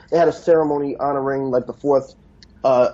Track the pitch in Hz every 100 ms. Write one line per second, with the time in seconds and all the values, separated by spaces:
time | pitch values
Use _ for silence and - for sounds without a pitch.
0 | - 165 165 - - 160 156 143 143 127
1 | 139 139 135 135 135 127 123 117 143 139
2 | - - _ _ - _ 135 123 127